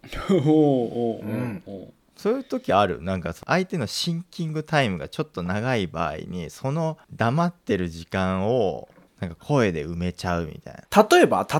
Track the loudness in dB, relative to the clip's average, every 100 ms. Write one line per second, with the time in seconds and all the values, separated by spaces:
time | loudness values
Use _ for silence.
0 | -14 -8 0 2 4 6 6 4 0 -2
1 | -2 -4 -6 -4 -4 -8 -10 -14 -14 -20
2 | _ -6 -2 -2 -4 -6 0 2 2 0
3 | -4 -4 -4 -8 -2 -2 -2 -4 -4 -4
4 | -4 -4 -6 -8 -6 -6 -2 2 2 0
5 | -6 -8 -8 -6 -4 -2 0 0 -2 -2
6 | -4 -4 -8 -10 -10 -8 -4 -2 -2 -4
7 | -10 -2 2 2 0 -2 -2 0 0 -6
8 | -6 -2 0 0 2 2 2 -2 -8 _
9 | _ -10 -10 -8 0 2 2 2 -4 -2
10 | -4 -2 -2 -2 -2 -8 -16 -18 0 4
11 | 6 8 6 4 0 -2